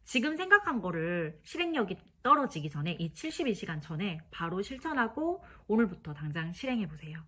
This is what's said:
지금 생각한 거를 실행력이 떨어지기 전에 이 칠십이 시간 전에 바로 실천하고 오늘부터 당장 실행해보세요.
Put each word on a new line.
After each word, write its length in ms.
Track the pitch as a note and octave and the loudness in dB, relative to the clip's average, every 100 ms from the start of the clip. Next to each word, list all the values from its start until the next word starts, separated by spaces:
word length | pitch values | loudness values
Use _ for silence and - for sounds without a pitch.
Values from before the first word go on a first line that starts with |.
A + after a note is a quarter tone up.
지금 340 | - B3+ C#4+ D#4 | -2 0 0 0
생각한 460 | F#4 G4+ G4 B3+ | 6 6 6 0
거를 580 | F3+ E3 E3 F3 D#3+ - | 0 0 0 0 -2 -6
실행력이 520 | - D#4+ E4+ D#4 F#3+ F#3+ - _ | -8 -2 0 0 -2 -4 -12 _
떨어지기 460 | B3 D4 C4 D#3+ D3+ | 4 4 4 -2 -4
전에 240 | D3 D#3 | -2 -2
이 220 | D#3+ E3 | -2 -4
칠십이 400 | - D#4+ D#4 C#4+ | -4 -6 -2 0
시간 260 | G3 F#3 D#3 | 0 -4 -6
전에 400 | D3+ D#3 G3+ D#3+ - | -6 -4 -4 -4 -10
바로 300 | - E3+ F3+ | -6 -4 -2
실천하고 840 | G3+ C4 E4 C#4+ A3+ C#4+ E4 F4+ - - - | -4 -6 -2 2 2 2 0 -2 -6 -14 2
오늘부터 440 | A3 A3 F3+ - | 4 4 0 -8
당장 400 | D3 D3+ D#3+ E3 | -6 -4 -4 -4
실행해보세요. 680 | F3 C4 B3 F3+ D3+ D#3 D#3+ | -4 -2 -2 -2 -6 -12 -12